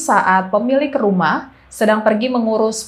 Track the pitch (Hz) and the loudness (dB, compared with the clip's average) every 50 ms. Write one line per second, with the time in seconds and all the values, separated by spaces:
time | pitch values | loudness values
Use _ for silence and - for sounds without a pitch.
0 | - - 220 190 - 185 185 190 190 185 - 208 233 247 269 277 294 285 269 - | 0 0 0 2 2 4 2 2 0 0 -2 -2 0 0 0 0 0 0 -2 -2
1 | 226 202 190 180 165 156 208 294 - - - - - - - - 220 208 214 214 | 0 0 2 2 2 0 0 -2 -4 -10 -18 -20 -20 -20 -6 -2 0 2 2 2
2 | 214 220 214 214 233 254 254 240 226 220 220 214 220 220 214 - - | 2 0 0 0 0 -2 -2 -2 0 0 0 0 0 -2 -2 -6 -4